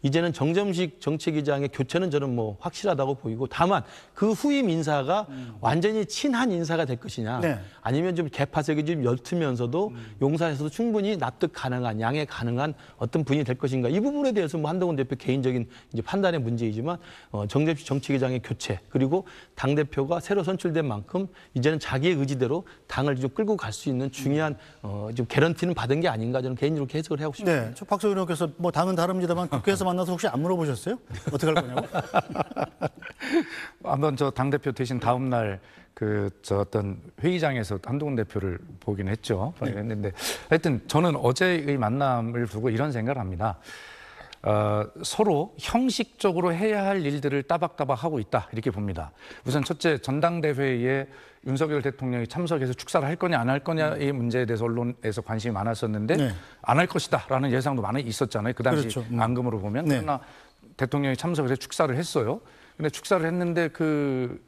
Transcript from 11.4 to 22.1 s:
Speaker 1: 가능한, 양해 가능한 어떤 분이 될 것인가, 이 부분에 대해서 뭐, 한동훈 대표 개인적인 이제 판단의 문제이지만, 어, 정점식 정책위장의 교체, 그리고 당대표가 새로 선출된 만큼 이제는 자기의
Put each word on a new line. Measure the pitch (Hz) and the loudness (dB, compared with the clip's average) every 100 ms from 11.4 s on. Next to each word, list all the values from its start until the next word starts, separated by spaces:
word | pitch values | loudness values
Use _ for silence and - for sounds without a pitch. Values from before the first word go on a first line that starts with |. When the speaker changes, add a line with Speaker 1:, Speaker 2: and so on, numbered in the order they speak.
| 170 | -2
Speaker 1:
가능한, | - 131 123 123 107 | 0 -4 -2 -2 0
양해 | 113 147 | 0 0
가능한 | 151 - 120 120 151 151 - - | -2 -4 -2 0 -2 -4 -14 -6
어떤 | 117 170 147 | -2 0 2
분이 | 143 | 2
될 | 123 123 | 2 0
것인가, | 139 131 120 | 0 0 2
이 | 170 | 2
부분에 | 254 294 277 | 2 2 2
대해서 | 208 160 165 | 2 0 0
뭐, | 151 | -2
한동훈 | 180 180 147 | 0 0 0
대표 | 131 135 | -2 -2
개인적인 | - 131 131 127 117 - - | 0 2 2 0 -4 -10 -8
이제 | 113 | -6
판단의 | - 196 190 165 | -2 2 2 2
문제이지만, | 117 117 117 107 135 175 - - - | 0 0 0 -2 -4 -6 -10 -20 -8
어, | 107 104 | -4 0
정점식 | 135 156 156 - | 2 2 0 -2
정책위장의 | 135 - 139 127 127 | -4 0 0 2 -2
교체, | - 120 - 95 - | -4 -8 -4 -6 -2
그리고 | 135 131 175 190 - - - | 0 2 2 -2 -18 -20 -4
당대표가 | 131 147 143 - 139 170 | 0 2 2 0 0 -2
새로 | - 202 | 0 0
선출된 | 165 190 180 160 147 | 2 -2 0 0 0
만큼 | 104 104 180 196 - - | -2 -4 -4 -4 -10 -6
이제는 | 131 131 156 | 2 2 2
자기의 | - 135 156 | 0 2 2